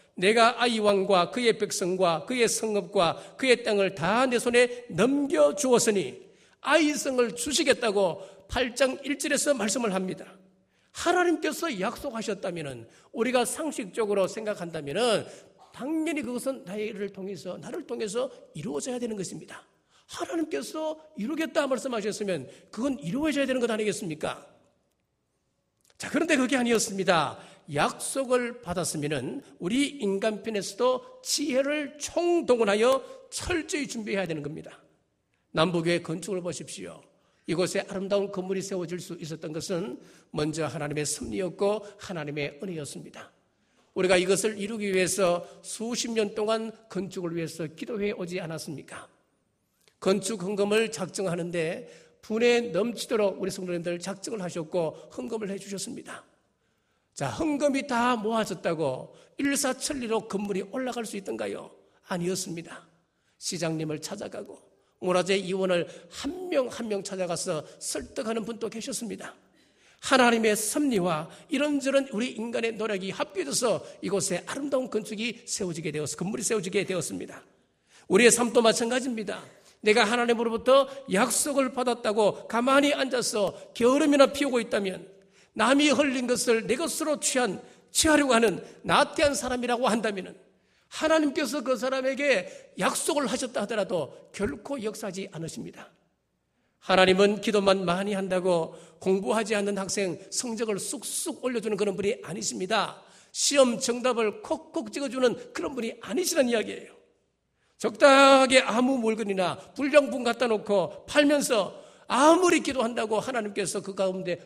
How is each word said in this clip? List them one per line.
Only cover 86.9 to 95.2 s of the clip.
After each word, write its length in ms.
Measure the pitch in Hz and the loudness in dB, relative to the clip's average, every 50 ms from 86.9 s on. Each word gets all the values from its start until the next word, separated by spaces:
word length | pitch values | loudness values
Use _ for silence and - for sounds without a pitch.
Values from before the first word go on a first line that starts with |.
| - - 320 311 294 220 | -2 -2 -2 -2 -2 0
취한, 440 | - - - 262 247 208 170 - - - - - _ _ | 0 0 0 2 2 0 0 -4 -8 -16 -20 -20 _ _
취하려고 440 | - - - 311 302 294 285 262 233 | 0 2 4 6 6 6 6 6 6
하는 280 | 226 233 208 170 - - - - - - | 6 6 4 2 2 -6 -12 -16 -8 0
나태한 520 | 185 170 226 285 285 - - 320 285 277 | 4 6 6 4 4 2 2 2 2 2
사람이라고 540 | - 240 254 254 247 240 240 240 233 254 233 | 0 -2 -2 -2 -2 0 0 0 2 2 2
한다면은 480 | - 233 202 220 202 190 180 175 175 - - _ _ _ _ _ _ _ _ _ | 2 2 0 -2 -4 -4 -8 -10 -12 -18 -20 _ _ _ _ _ _ _ _ _
하나님께서 720 | - - - 311 320 320 302 285 - 330 302 220 262 294 220 | -8 -2 2 4 4 4 4 2 0 0 -2 -2 -2 -2 -2
그 140 | 262 262 | -2 -2
사람에게 1000 | 208 233 269 262 269 262 262 269 226 285 285 247 185 180 - - - - - - - | -2 0 -2 -2 -2 -2 -2 -2 0 2 2 2 2 0 -4 -12 -18 -20 -16 -6 -2
약속을 480 | 180 262 269 - - - 330 294 277 | 0 0 0 0 0 0 0 2 2
하셨다 360 | 202 233 - 269 220 - 262 208 | 0 0 -2 -4 -2 -2 -2 -4
하더라도 640 | 190 233 214 190 185 208 165 139 117 - - - - - | -2 -2 -2 -2 0 0 -2 -2 -4 -8 -16 -20 -14 -8
결코 500 | - 196 233 285 220 - - 285 269 202 | -4 -4 -4 -4 -6 -8 -8 -6 -6 -4
역사하지 460 | 220 208 - - 202 170 190 | -6 -6 -6 -8 -8 -8 -8